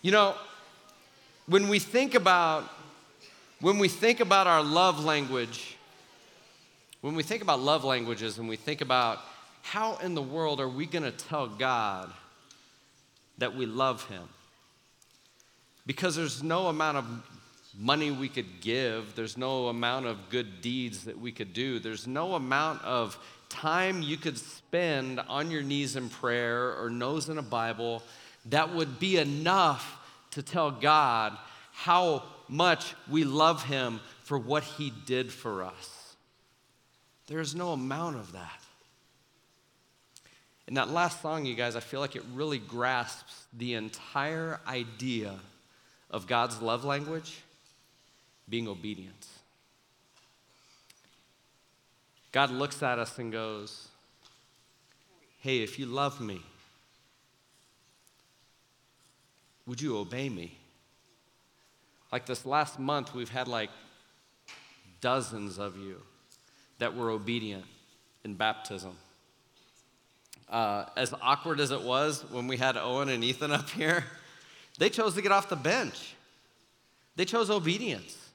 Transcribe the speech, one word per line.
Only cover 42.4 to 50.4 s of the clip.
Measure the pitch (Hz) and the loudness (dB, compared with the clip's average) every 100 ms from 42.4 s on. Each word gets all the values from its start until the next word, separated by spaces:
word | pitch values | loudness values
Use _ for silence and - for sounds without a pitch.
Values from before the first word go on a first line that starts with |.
| 156 139 | -2 -4
grasps | 101 117 123 127 117 - - - - | -6 -2 0 0 -2 -8 -16 -20 -20
the | 117 123 | -8 -4
entire | 117 107 - - 139 143 160 165 160 - | -4 -6 -10 -6 -4 -2 -2 -6 -8 -6
idea | 127 117 110 127 117 104 95 95 _ _ _ _ _ _ | -6 -6 -6 -4 -2 -4 -8 -16 _ _ _ _ _ _
of | 101 92 | -10 0
God's | 120 123 113 | 2 2 -2
love | 113 120 | -2 -2
language | 139 139 147 160 160 - - _ _ _ _ _ _ _ _ _ - | 0 -2 -2 -8 -8 -16 -20 _ _ _ _ _ _ _ _ _ -6
being | 117 113 | -6 -4
obedience. | 95 104 95 92 104 - - _ _ _ _ _ _ _ _ _ _ | -8 -8 -10 -12 -18 -20 -20 _ _ _ _ _ _ _ _ _ _